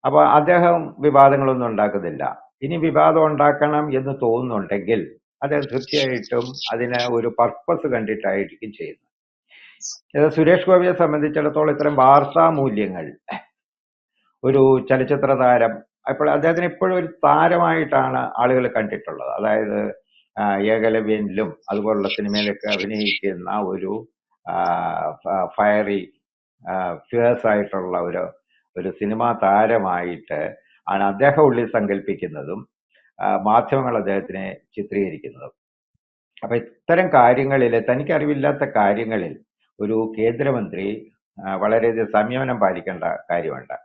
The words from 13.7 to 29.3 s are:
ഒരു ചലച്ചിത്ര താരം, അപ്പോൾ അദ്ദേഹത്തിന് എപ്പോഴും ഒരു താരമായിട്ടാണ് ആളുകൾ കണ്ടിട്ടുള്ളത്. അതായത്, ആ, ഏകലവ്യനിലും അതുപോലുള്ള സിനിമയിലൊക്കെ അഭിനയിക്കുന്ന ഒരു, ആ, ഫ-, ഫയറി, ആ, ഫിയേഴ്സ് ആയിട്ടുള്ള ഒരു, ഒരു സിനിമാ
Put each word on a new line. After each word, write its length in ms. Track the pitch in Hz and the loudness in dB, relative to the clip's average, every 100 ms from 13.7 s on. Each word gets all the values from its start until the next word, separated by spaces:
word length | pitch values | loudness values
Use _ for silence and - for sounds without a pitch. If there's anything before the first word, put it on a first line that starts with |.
| _ _ _ _ _ _ _ | _ _ _ _ _ _ _
ഒരു 420 | 131 135 131 131 - | 0 6 6 6 4
ചലച്ചിത്ര 440 | 131 135 143 139 | 0 2 0 2
താരം, 460 | 135 127 123 113 107 - _ - | 2 4 4 2 -2 -14 _ -8
അപ്പോൾ 220 | 131 151 | -2 0
അദ്ദേഹത്തിന് 340 | 147 160 170 175 | 2 2 0 -2
എപ്പോഴും 300 | - 190 185 | -2 0 0
ഒരു 100 | 165 | -4
താരമായിട്ടാണ് 1120 | - 143 147 165 175 170 165 147 139 131 127 | -2 2 4 4 4 2 0 0 0 0 -2
ആളുകൾ 500 | 127 - 123 127 123 | -4 0 2 2 0
കണ്ടിട്ടുള്ളത്. 640 | - 107 101 - - 64 | -2 -4 -6 -10 -10 -8
അതായത്, 640 | - 107 110 107 104 104 98 _ _ _ - | -4 -2 0 -2 -4 -6 -8 _ _ _ -6
ആ, 180 | 101 98 | -2 0
ഏകലവ്യനിലും 1000 | 104 110 113 110 107 107 104 92 104 - - | 0 0 2 0 0 -2 -2 -4 -6 -8 -8
അതുപോലുള്ള 380 | 104 104 107 101 | -4 -2 -2 -2
സിനിമയിലൊക്കെ 600 | - 104 104 104 101 104 | -4 -4 -2 -2 -4 -6
അഭിനയിക്കുന്ന 840 | 101 98 107 104 98 98 90 90 | -6 -4 -4 -4 -4 -6 -6 -6
ഒരു, 560 | 104 98 95 95 107 107 _ _ _ 85 | -6 -4 -6 -6 -8 -10 _ _ _ -8
ആ, 140 | 87 90 87 85 82 78 | -4 -2 -2 -4 -6 -6
ഫ-, 380 | 78 85 95 90 - | -8 -6 -4 -4 0
ഫയറി, 560 | 104 104 101 101 90 _ _ _ _ _ 90 | 2 2 0 -4 -6 _ _ _ _ _ -8
ആ, 260 | 92 90 82 | -6 -6 -8
ഫിയേഴ്സ് 520 | _ 120 117 123 113 | _ 0 2 2 2
ആയിട്ടുള്ള 520 | 104 101 98 90 90 | 0 -2 -6 -4 -4
ഒരു, 320 | 87 87 90 - _ _ _ 90 | -4 -6 -8 -12 _ _ _ -10
ഒരു 120 | 92 | -10
സിനിമാ 500 | - 104 107 120 | -6 -6 -2 -2